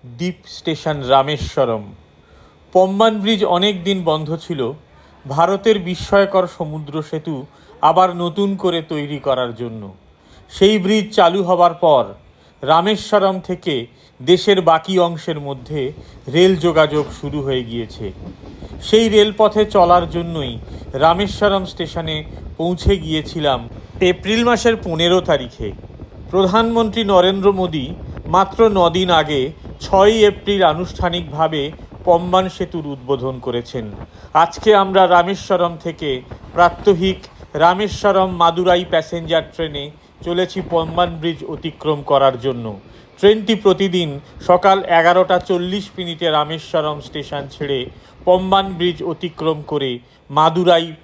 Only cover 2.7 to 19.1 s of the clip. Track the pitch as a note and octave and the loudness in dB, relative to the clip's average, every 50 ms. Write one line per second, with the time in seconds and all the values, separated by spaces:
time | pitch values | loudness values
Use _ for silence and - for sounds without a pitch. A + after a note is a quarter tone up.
2.7 | _ F#3 F#3 F#3+ G3 G3+ A3 A3+ A3 G#3+ F#3+ G#3+ A3+ G3+ G3+ - F3 F3 F#3+ G#3 | _ 2 2 2 2 2 2 2 2 0 -2 -2 0 0 0 0 0 0 0 0
3.7 | G3+ F3+ E3+ G3 G3 F#3 F3+ D#3+ D#3 D#3 D#3 D3 E3 E3 - - F3 C#3+ B2 A2+ | -2 -2 -4 -4 -4 -2 0 -2 -2 -2 -2 -6 -8 -10 -8 -10 -6 -4 -4 -6
4.7 | C#3+ D#3 _ _ _ _ _ _ _ _ _ C#3 C3+ D3 E3 F3+ G3 G3 - A3+ | -6 -10 _ _ _ _ _ _ _ _ _ -8 0 0 2 2 2 0 2 2
5.7 | A3 G#3 F3 F3 F3+ - - - - G3+ G3 G3 G3 F#3+ F3+ F3 - - F3 D#3 | 0 2 0 -6 -8 -8 -4 0 2 2 2 4 2 0 0 0 -4 -10 -10 -8
6.7 | D3+ D#3 D3+ - D3+ D#3 D3+ - - D#3 D#3 E3+ D#3 C3 C3+ - _ _ _ _ | -8 -10 -12 -8 -8 -8 -8 -6 -8 -8 -6 -6 -8 -8 -8 -14 _ _ _ _
7.7 | - - - D#3 D#3 F3+ F#3 F#3 F3 F3 F3 F3 D#3 F#3+ G3+ G3 G3 F#3 - F#3 | -8 0 2 2 4 4 2 2 2 -2 -6 -4 -2 -2 -2 -2 -2 -2 -2 -2
8.7 | E3+ E3+ D#3+ - E3 D3+ C#3+ C#3+ D3+ C#3+ - C#3+ C3 B2 B2+ A#2+ A#2 A2+ B2 A#2 | -2 -2 -4 -6 -6 -6 -6 -6 -8 -6 -2 -2 -2 0 -2 -4 -6 -8 -10 -10
9.7 | A2+ A2 G2+ F#2+ F#2 F#2 _ _ _ _ _ _ - - _ _ - - F#3+ G3+ | -10 -12 -14 -16 -18 _ _ _ _ _ _ _ -20 -20 _ _ -2 2 2 4
10.7 | G#3+ G#3+ F3+ F#3 G#3+ G#3+ G#3 G#3+ - - F#3 E3+ F3 G3+ F#3+ E3+ F#3 F3 F3 E3+ | 4 2 0 0 0 0 0 0 2 4 4 4 4 0 0 0 2 4 4 2
11.7 | E3 - - E3 D3 B2+ A2+ - - - _ _ _ _ _ _ _ _ - C3+ | 2 2 2 4 4 4 2 -2 -8 -18 _ _ _ _ _ _ _ _ 0 2
12.7 | D#3 E3 F3 G#3 G#3+ G#3 - - A3 G#3 F#3+ F#3+ F#3+ F#3 F3+ - F#3 F3 - F3 | 2 2 4 2 -2 -2 -2 0 0 2 2 2 -2 -2 -6 -8 -10 -6 -4 -4
13.7 | D3 B2 A#2 - _ _ _ _ _ _ B2+ C3 F3 F3 - G#3+ G3 F#3 F3 E3 | -4 -4 -6 -8 _ _ _ _ _ _ 2 2 2 4 4 2 2 4 4 4
14.7 | E3 D#3+ D#3+ - F#3+ F#3 F3 E3+ E3+ D#3 - - D#3+ D3+ C#3+ C#3 C#3 C3 B2 - | 4 2 2 0 0 2 2 0 -2 -6 -6 -6 -6 -6 -6 -10 -10 -12 -12 -8
15.7 | D#3 D3 C3 C3 D3+ - - - - - - - B2 D#3+ F3+ G3 F#3+ D#3+ D3 F3 | -6 -6 -6 -6 -8 -12 -20 -20 -20 -18 -14 -2 2 4 6 6 4 4 2 2
16.7 | D#3+ D#3+ D#3 D3 D3 D3+ C#3+ C#3 - - - C#3+ C#3+ D3+ C3+ C3+ C3+ C3 B2 A#2 | 4 4 4 4 2 -2 -2 -2 -8 -10 -10 -8 -6 -6 -4 -2 -4 -4 -4 -6
17.7 | A2+ A#2 A2+ A2 - - A2 G2+ F#2 - - F2+ F2+ - - - - - - - | -8 -8 -8 -10 -12 -12 -12 -12 -10 -12 -16 -16 -16 -18 -20 -20 -20 -18 -18 -16
18.7 | - - - - - A3 A3+ A3 | -16 -14 -4 2 4 4 4 6